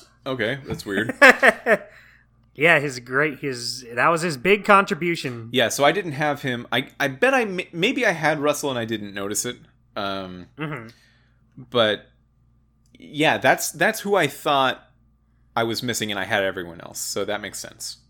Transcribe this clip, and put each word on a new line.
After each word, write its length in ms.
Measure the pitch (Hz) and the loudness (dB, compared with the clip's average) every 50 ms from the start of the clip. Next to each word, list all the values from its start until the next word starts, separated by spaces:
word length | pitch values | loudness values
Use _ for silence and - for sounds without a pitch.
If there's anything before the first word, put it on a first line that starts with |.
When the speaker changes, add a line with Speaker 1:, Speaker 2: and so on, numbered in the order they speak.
| - _ _ _ _ | -20 _ _ _ _
Speaker 1:
Okay, 320 | 135 131 123 107 113 135 139 139 | -6 -2 -2 -2 -2 -2 -4 -6
that's 180 | - - - - | -8 -8 -8 -6
weird. 280 | - 196 196 214 247 247 - | -4 -2 -2 -2 -2 2 6
Speaker 2:
<laughs> 600 | 285 262 247 - - 240 - - - 247 214 - - - - - - - _ _ _ _ _ _ _ _ _ | 6 6 6 8 4 4 4 2 0 0 0 0 0 -12 -20 -20 -20 -20 _ _ _ _ _ _ _ _ _
Yeah, 260 | - 143 170 165 147 | 0 4 4 4 4
his 180 | 139 147 127 127 | 2 -2 -6 -8
great, 400 | 120 123 127 135 151 156 135 - | -10 -2 0 0 0 0 -2 -6
his, 480 | - 143 127 120 120 120 120 127 127 - - | -6 -6 -6 -6 -8 -10 -10 -10 -12 -8 -2
that 140 | 120 131 156 | 2 2 2
was 140 | 170 160 | 2 2
his 140 | 160 180 151 | 0 -2 -2
big 280 | 127 117 180 208 214 190 | 0 2 2 2 4 6
contribution. 840 | - 202 196 196 - 202 147 165 175 170 160 - 135 120 117 113 117 | 6 6 6 6 4 -2 -2 -2 -2 -2 -2 -4 -8 -8 -8 -10 -2
Speaker 1:
Yeah, 160 | 120 123 117 107 | 2 2 2 2
so 160 | - - 139 | 2 4 4
I 80 | 147 | 4
didn't 180 | 165 202 185 170 | 4 4 -2 -4
have 300 | 139 139 151 151 143 135 | -4 -2 -2 -2 -2 -2
him. 240 | - 135 123 117 123 - | -4 -6 -6 -6 -6 -2
I, 160 | 117 127 143 - - _ | -2 -4 -4 -4 -4 _
I 80 | 139 | -4
bet 260 | 139 135 127 - 247 | -4 0 0 2 2
I 120 | 269 262 233 | 4 2 0
ma-, 180 | 202 185 180 - - | 0 -4 -6 -8 -8
maybe 320 | - 165 170 240 269 262 240 | -4 0 0 0 0 2 2
I 60 | 208 | 0
had 300 | 175 160 160 151 156 151 | 0 2 0 0 0 2
Russell 280 | 139 147 143 - - 143 | 0 0 0 0 -2 -4
and 80 | 131 | -2
I 80 | 120 113 | -2 -4
didn't 300 | 110 113 104 104 101 95 | -4 -4 -6 -6 -8 -8
notice 300 | 101 98 101 104 - - | -6 -6 -4 -4 -4 -4
it. 140 | 120 123 - - _ _ _ _ _ _ | -6 -8 -10 -16 _ _ _ _ _ _
Um, 520 | 113 101 98 98 98 95 92 90 90 87 - _ - | -6 -4 -4 -4 -6 -6 -10 -12 -14 -16 -18 _ -10
Speaker 2:
Mm-hmm. 300 | 151 151 151 127 113 113 - _ _ _ _ _ _ _ _ _ _ _ _ - 127 - | -8 -8 -8 -10 -12 -14 -20 _ _ _ _ _ _ _ _ _ _ _ _ -20 -18 -4
Speaker 1:
but 360 | - 120 113 107 104 104 - _ _ _ _ _ _ _ _ _ _ _ _ _ _ _ _ _ _ _ | 0 2 2 2 2 -2 -6 _ _ _ _ _ _ _ _ _ _ _ _ _ _ _ _ _ _ _
yeah, 400 | - - 151 143 127 143 120 104 | -20 -12 -4 0 2 2 2 4
that's, 320 | 104 131 170 175 - - | 4 4 4 4 0 -6
that's 300 | - 151 170 214 214 - | -2 0 0 0 0 -2
who 160 | - 202 202 | -2 0 2
I 100 | 190 160 | 2 2
thought 560 | 135 - - - 160 143 139 135 127 120 - - _ _ _ _ _ _ _ _ _ _ _ _ _ _ | 0 -2 -4 -2 0 2 4 4 2 0 -2 -10 _ _ _ _ _ _ _ _ _ _ _ _ _ _
I 80 | 117 | -2
was 220 | 117 113 113 110 - | -2 0 -2 -4 -4
missing, 260 | 123 110 - 113 104 | -4 -4 -2 -4 -4
and 80 | 101 101 | -4 -4
I 60 | 95 | -2
had 180 | 98 113 104 | 0 0 0
everyone 380 | 95 95 90 95 87 85 82 87 | 2 0 -2 -4 -8 -10 -12 -14
else, 180 | - - - - | -16 -14 -12 -10
so 260 | - - - 110 98 | -10 -6 -4 -4 -4
that 160 | 98 104 104 | -4 -4 -6
makes 200 | 104 95 90 - | -6 -10 -12 -12
sense 380 | - - - - - - - - _ _ | -14 -14 -14 -14 -14 -14 -14 -16 _ _